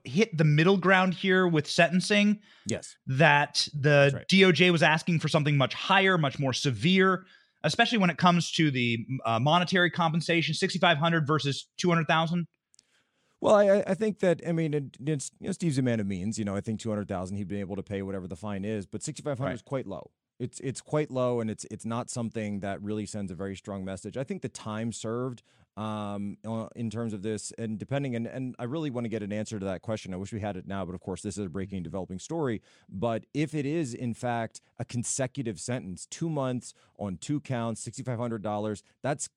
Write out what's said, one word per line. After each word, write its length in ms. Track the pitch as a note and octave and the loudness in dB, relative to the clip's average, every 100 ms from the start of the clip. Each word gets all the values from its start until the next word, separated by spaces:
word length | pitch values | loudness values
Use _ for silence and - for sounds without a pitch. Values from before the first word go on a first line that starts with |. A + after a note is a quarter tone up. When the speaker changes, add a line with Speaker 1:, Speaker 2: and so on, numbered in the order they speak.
Speaker 1:
hit 340 | - C#3+ A3 D3+ | -4 0 2 4
the 60 | |
middle 340 | D#3 D3 E3 G3 | 4 6 6 6
ground 380 | F3 F#3 F#3 E3 | 6 4 4 2
here 320 | F#3+ F#3 F#3 | 2 4 4
with 200 | D#3 - | 2 2
sentencing? 720 | - E3+ F3+ - G#3 G#3 G#3 _ _ - | 2 4 4 2 4 4 2 _ _ -6
Speaker 2:
Yes. 280 | G2 - - - | -6 -8 -12 -2
Speaker 1:
That 600 | C3 D#3+ C#3+ D3 - - | 4 6 6 4 -2 -4
the 160 | D3+ C#3+ | 0 4
Speaker 2:
That's 240 | C#3+ C#3 | 6 6
right. 140 | C3 - | 4 4
Speaker 1:
D 180 | F#3+ F#3 | 6 8
O 60 | |
J 180 | D3 F3+ | 8 6
was 140 | E3+ | 6
asking 360 | D#3+ D#3+ - E3 | 4 4 2 0
for 80 | D3+ | 2
something 300 | D#3+ D3 C#3+ | 2 4 4
much 160 | B2+ | 2
higher, 460 | - - G3 F#3+ F#3 | 0 2 4 4 4
much 180 | C#3+ - | 2 0
more 160 | C3+ | -2
severe, 720 | A#2+ D3 G#2+ D3+ F#3+ F#3+ F#3 - - _ _ | 0 0 0 4 6 4 2 -4 -20 _ _
especially 340 | D#3 - A#3 A#3 | -2 2 2 4
when 140 | F3+ | 2
it 60 | D3 | 4
comes 320 | F3 F3 - | 4 4 2
to 160 | - D#3 | 2 2
the, 380 | B2+ A#2+ A#2 A2+ C3 A2+ | 4 2 0 -2 -4 0
uh, 140 | A2+ | 2
monetary 500 | C3+ F3 F3 F#3 F3 | 4 4 4 2 2
compensation, 640 | F3+ E3 D#3+ D#3 E3+ D3+ | 2 0 2 2 2 0
sixty-five 460 | D#3+ F#3+ F3+ F3+ D3+ | 0 -2 2 4 4
hundred 260 | E3+ E3 C#3 | 2 2 2
versus 420 | D#3 C#3 C3 - - | 0 0 -4 -8 -2
two 120 | F3+ | 2
hundred 180 | E3 D#3 | 2 2
thousand? 380 | D#3+ E3 F3 D#3+ _ _ _ _ _ _ _ _ - | 2 2 -2 -4 _ _ _ _ _ _ _ _ -2
Speaker 2:
Well, 160 | - G#3 | 4 6
I, 120 | G3+ | 6
I, 160 | G3+ - | 4 2
I 60 | |
think 260 | F3+ G#3+ - | -2 -2 0
that, 220 | F#3 E3 E3 | 2 2 0
I 40 | |
mean, 220 | E3 D#3+ | -2 0
it, 240 | D3 C3 - C3+ | -2 -4 -8 -4
it's, 260 | D3+ - - | -4 -6 -10
you 60 | - | -8
know, 40 | |
Steve's 260 | F#3+ F3 C3+ | -4 0 2
a 60 | |
man 160 | B2+ A#2 | 2 2
of 80 | G2+ | 0
means. 320 | F#2 G2 G#2+ | -4 -4 -4
You 60 | G2+ | -2
know, 100 | G2 | -4
I 60 | |
think 180 | G#2 G#2+ | -4 -4
two 100 | A2+ | -4
hundred 180 | G#2 G2 | -4 -4
thousand, 300 | F#2+ F#2 G2+ | -4 -6 -6
he'd 100 | F#2+ | -6
been 120 | G2+ | -6
able 160 | F#2 G2 | -6 -8
to 80 | |
pay 200 | F2+ G2 | -6 -6
whatever 240 | G2 G2 F2+ | -4 -6 -8
the 80 | F#2 | -10
fine 300 | G#2+ G2+ G2+ | -8 -6 -4
is. 200 | G#2+ F#2 | -6 -6
But 160 | A2 | -10
sixty-five 380 | - C#3 D3 B2 | -10 -8 -6 -4
hundred 100 | A2+ | -4
Speaker 1:
Right. 60 | F#2 | -6
Speaker 2:
is 60 | |
quite 240 | - C3+ G2 | -6 -8 -6
low. 240 | E2+ - _ _ - | -12 -14 _ _ -10
It's, 200 | B2 - | -10 -8
it's 220 | C3+ - | -8 -8
quite 280 | - D3+ D3 | -4 -2 -2
low, 300 | B2+ B2+ A#2+ | 0 0 0
and 100 | A2 | -2
it's, 160 | G2+ - | -6 -10
it's 120 | G#2+ | -10
not 280 | A2+ A#2 A#2 | -6 -6 -6
something 480 | B2 A2+ A2+ G#2 G2+ | -6 -6 -4 -6 -4
that 200 | G2+ F#2 | -6 -6
really 240 | G2+ G#2+ G2+ | -6 -6 -6
sends 240 | G#2+ F#2+ | -6 -8
a 40 | E2+ | -6
very 200 | G2 F#2+ | -8 -8
strong 280 | - G2 | -8 -8
message. 340 | F#2+ F#2+ G#2 A#2+ | -8 -8 -8 -8
I 60 | |
think 200 | C3+ F#3+ | -6 -8
the 60 | B2 | -10
time 420 | - A2+ G#2+ A#2 | -10 -8 -6 -6
served, 500 | - A2+ A#2 B2+ B2 _ _ _ - | -6 -6 -4 -6 -8 _ _ _ -10
um, 600 | G#2+ G#2+ G#2 G2+ G2+ - A2 | -8 -6 -6 -6 -8 -8 -8
uh, 200 | A2+ - - | -8 -8 -6
in 160 | A2+ | -6
terms 220 | G#2+ A#2 | -4 -6
of 100 | G#2 | -6
this, 280 | G#2+ G#2+ - - | -4 -6 -8 -8
and 220 | A2+ G#2+ | -8 -6
depending, 360 | G2+ C#3 C#3 A#2 | -4 -4 -4 -4
and, 120 | A#2 | -6
and 280 | C3 C3 - | -8 -8 -8
I 60 | A#2+ | -8
really 260 | D#3+ D3+ | -6 -4
wanna 180 | A#2+ A#2 | -4 -4
get 140 | G#2+ | -4
an 100 | G2+ | -4
answer 240 | G#2 G#2+ G#2+ | -6 -6 -6
to 80 | G2 | -4
that 160 | F2+ | -6
question. 320 | - A2 F#2 | -6 -6 -6
I 40 | F#2 | -8
wish 140 | G2+ | -6
we 80 | A2 | -6
had 160 | G#2 F#2 | -6 -6
it 120 | E2+ | -6
now, 180 | G2 F2 | -6 -6
but 80 | |
of 80 | F2+ | -8
course, 220 | - F#2 | -8 -8
this 160 | G#2 G2 | -6 -6
is 60 | G2 | -6
a 20 | |
breaking, 280 | G2 F#2+ F#2+ | -6 -6 -6
Speaker 1:
Mm-hmm. 40 | E2 | -6
Speaker 2:
developing 340 | F#2 F2 F#2 | -8 -8 -10
story. 420 | - E3 C#3 G#2 _ _ - | -6 -4 -2 -4 _ _ -14
But 380 | F#2+ A#2 A2+ - | -4 -2 -2 -4
if 220 | C#3+ D3+ D3+ | -4 -2 -2
it 100 | C#3 | -2
is, 300 | E3 C3+ A#2+ | -2 -4 -4
in 180 | A#2+ | -6
fact, 480 | G#2+ B2 A#2 A2+ - _ - | -4 -4 -2 -4 -8 _ -12
a 60 | A#2+ | -6
consecutive 760 | A#2+ - - C3 C#3 A#2 F2+ | -4 -4 -2 -4 -4 -6 -6
sentence, 460 | - A#2+ F#2 F2 - | -6 -6 -6 -12 -12
two 240 | - E3 | -8 -6
months 460 | D3 C3 B2+ - - _ - | -2 -2 -4 -6 -20 _ -8
on 180 | G2+ F2 | -6 -6
two 220 | - D3 | -4 -4
counts, 420 | D3 B2 A#2 A2 | -2 -4 -4 -6
sixty-five 360 | - - B2+ A#2 | -10 -10 -6 -4
hundred 240 | A#2+ A2+ | -4 -4
dollars, 400 | G#2 G#2 G#2+ G2+ _ _ | -4 -2 -2 -4 _ _
that's 240 | C3 D3 - | -6 -6 -8